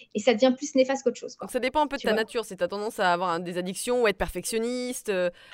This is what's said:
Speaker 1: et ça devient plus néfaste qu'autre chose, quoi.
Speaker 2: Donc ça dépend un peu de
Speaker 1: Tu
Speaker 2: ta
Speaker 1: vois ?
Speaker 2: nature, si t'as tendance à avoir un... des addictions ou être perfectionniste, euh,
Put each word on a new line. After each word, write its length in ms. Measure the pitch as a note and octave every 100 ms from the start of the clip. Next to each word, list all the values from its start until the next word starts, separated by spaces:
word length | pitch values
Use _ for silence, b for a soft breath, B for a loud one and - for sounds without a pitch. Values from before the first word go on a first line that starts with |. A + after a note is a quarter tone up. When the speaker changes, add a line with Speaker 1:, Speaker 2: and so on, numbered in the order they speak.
| B
Speaker 1:
et 60 | G#3+
ça 140 | B3
devient 200 | A3 C4 B3+
plus 200 | C#4+ C4
néfaste 280 | C4 C4+
qu'autre 140 | B3+ A#3
chose, 180 | - -
quoi. 80 | F#3+
Speaker 2:
Donc 40 |
ça 80 | B3
dépend 220 | B3 D4+
un 60 | D4
peu 80 | C#4
de 60 |
Speaker 1:
Tu 60 | A#3
Speaker 2:
ta 40 |
Speaker 1:
vois ? 80 | G#3+
Speaker 2:
nature, 220 | A3 A#3+ G#3
si 120 | F3+
t'as 100 | F3
tendance 320 | G3+ G#3 -
à 140 | F#3
avoir 160 | F3 F3+
un... 100 | E3
des 180 | F3 F3
addictions 460 | F#3 F#3 - B3
ou 40 | A3+
être 100 | F#3+
perfectionniste, 920 | F3 F3+ - A3+ A#3 B3+ B3 B3+ -
euh, 200 | F#3 F3 - B